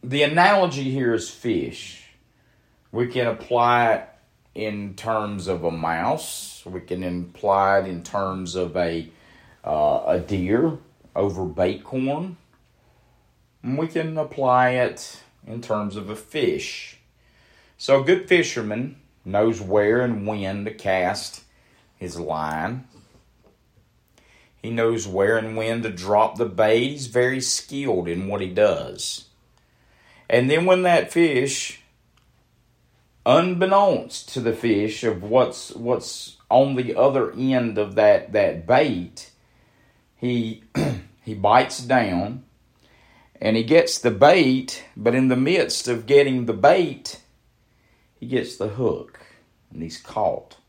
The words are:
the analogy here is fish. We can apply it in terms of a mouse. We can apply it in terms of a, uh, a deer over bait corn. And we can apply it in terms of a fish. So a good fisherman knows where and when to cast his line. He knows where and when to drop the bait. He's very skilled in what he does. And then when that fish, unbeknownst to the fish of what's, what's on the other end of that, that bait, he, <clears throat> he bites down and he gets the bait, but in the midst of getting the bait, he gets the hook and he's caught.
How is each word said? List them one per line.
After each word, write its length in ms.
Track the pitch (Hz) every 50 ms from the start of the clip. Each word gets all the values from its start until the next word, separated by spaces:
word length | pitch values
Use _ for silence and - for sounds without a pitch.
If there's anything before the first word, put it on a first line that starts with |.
| -
the 160 | 127 131 143 147
analogy 600 | 143 151 170 175 196 208 196 185 175 139 139 135
here 300 | 131 131 139 131 120 117
is 140 | 110 - -
fish. 760 | - - - 123 107 85 - 60 - - - - - - - - _ _ _ _ _ _ _ _ _ _ _ _ _ _ _ _ -
We 160 | 110 123 120
can 180 | - 131 120
apply 680 | 117 110 110 - - 123 120 120 120 120 120 120 113 110
it 140 | 113 - - - _ _ _ _ _ _ _ _
in 400 | - 107 107 104 104 101 98 95
terms 540 | 98 - 113 113 110 107 104 101 98 87 90
of 160 | 92 85 80
a 80 | 85 82
mouse. 920 | 80 80 80 82 82 85 117 147 156 - - - - - - - - -
We 160 | - 92 92
can 220 | - - - 90 92
apply 760 | 90 87 90 87 87 - - - 101 98 98 98 98 98 98
it 80 | 92 95
in 160 | 92 87 87
terms 500 | - - 101 98 95 95 92 92 87 85
of 220 | 92 90 85 78
a, 340 | 90 87 85 82 82 82 82 - _ _ _ - - _ - - _ _
uh, 400 | - 76 76 76 76 71 - -
a 140 | - 80 92
deer 580 | 87 - 104 95 90 92 104 120 151 165 151 135 - _ _ _ _ - _
over 280 | - 98 101 90 90 92
bait 380 | 87 80 87 92 90 71 - -
corn. 540 | - - 131 131 135 143 151 170 185 175 - _ _ _ _ _ _ _ _ _ _ _ _ _ _ _ _ _ _ _ _ _ _ _ _ -
And 120 | 123 131
we 120 | 139 160 165
can 280 | 160 170 160 160 160
apply 580 | 156 151 151 - - 135 127 123 127 127 127 127
it 500 | 127 123 - - - - - - - - _ _ _ _
in 160 | - 110 117
terms 360 | 117 - 110 107 104 101 95
of 120 | 107 98 95
a 60 | 110
fish. 840 | 110 - _ - 156 135 - - - - - - - - - - _ _ _ _ _ _ _ _ _ _ _ _ _ _ _ _
So 240 | _ - - 135 139
a 40 | 131
good 240 | 135 185 180 185 -
fisherman 680 | 190 170 156 - - 123 110 107 107 113 127 156 - - _ _ _ _ _
knows 360 | 95 95 101 107 113 113 101
where 420 | 104 92 98 107 104 104 113 123 127
and 220 | 120 117 107 98
when 420 | 104 107 104 98 95 98 101 101
to 40 | 104
cast 720 | 107 - - 101 95 95 90 90 104 - - - - - - _ _ _ _ _ _ _ _ _ _
his 200 | _ 92 90 85
line. 680 | 85 85 76 78 78 78 76 78 80 80 98 120 127 127 _ _ - - _ _ - _ _ _ _ _ _ _ _ _ _ _ _ _ _ _ _ _ _ _ _ _ _ _ _ _ _ _ _ -
He 80 | 110
knows 380 | 113 117 117 113 113 113 107 101
where 280 | 95 95 98 104 113
and 200 | 113 110 110 110
when 260 | 113 110 113 117 117 117
to 80 | 110
drop 480 | 101 87 90 98 104 104 110 110 - -
the 80 | 117
bait. 440 | 110 92 87 110 107 110 117 123 135
He's 180 | 147 143 135 120
very 320 | 107 123 123 127 131 131
skilled 680 | 131 - - - - - 143 139 139 131 107 90 87
in 220 | 85 85 90 95 95
what 120 | 101 101
he 100 | 95 92
does. 720 | 90 98 107 104 90 73 65 60 50 - - - - - - _ _ _ _ _ _ _ _ _ _ _ _ _ _ _ _ _ _ _ _ _
And 220 | 117 120 123 131
then 140 | 147 160 175
when 180 | 185 185 180 180
that 300 | 180 175 160 - - -
fish, 680 | 170 170 160 143 127 127 143 - - - - - - _ _ _ _ _ _ _ _ _ _ _ _ _ _ _ _ _ _ _ _ _ _ _ _ _ _ _ _ _
unbeknownst 1040 | - 127 160 175 180 180 175 190 190 196 196 202 196 160 - - - - - - -
to 100 | - 131
the 120 | 117 117 110
fish 520 | - - 117 107 101 104 110 107 - -
of 180 | 117 98 87 92
what's, 480 | 104 113 127 127 - - - - - -
what's 640 | - 117 120 123 113 - - - - - - - _ _ _
on 240 | - 123 135 139 135
the 220 | 127 127 120 -
other 360 | - 120 143 135 135 117 - -
end 460 | - 131 131 131 127 123 117 107 104
of 160 | 104 101 95
that, 380 | 107 107 104 101 98 - - 92
that 340 | 107 101 90 - 85 82
bait, 640 | 82 123 135 156 147 113 90 87 85 - - - - _ _ _ _ _ _ _ _ _ _ _ _ _ _ _ _ _
he, 480 | _ - 123 123 120 113 113 110 - - - _ - - 143 123
<clears throat> 300 | 98 - - _ _ _
he 120 | - 107
bites 460 | 101 95 101 110 127 131 - - -
down 640 | 127 120 131 127 113 98 90 87 95 104 127 135 - _ _ _ _ _ _ _ _ _ _ _ _ _ _ _ _ _ _ -
and 160 | - 107 110
he 60 | 113 113
gets 360 | 117 151 170 170 - - -
the 120 | - 123
bait, 760 | 110 95 127 147 156 190 156 131 131 131 131 - - - - - _
but 180 | - 104 117 120
in 140 | 131 131 131
the 80 | 127
midst 500 | 123 131 147 180 185 139 - - - -
of 200 | - 120 113 110
getting 400 | 110 139 143 143 139 131 127 120
the 80 | 120 110
bait, 680 | 98 95 139 175 - 175 151 131 - - - - - _ _ _ _ _ _ _ _ _ _ _ _ _ _ _ _ _ _ _ _
he 80 | -
gets 300 | 123 127 127 - - -
the 120 | - - 107
hook 520 | 104 113 131 107 - - - - _ - - - _ _ _ _ _ _ _ _ -
and 100 | - 80
he's 180 | 82 80 -
caught. 560 | - - - 110 104 90 80 - - - - _ _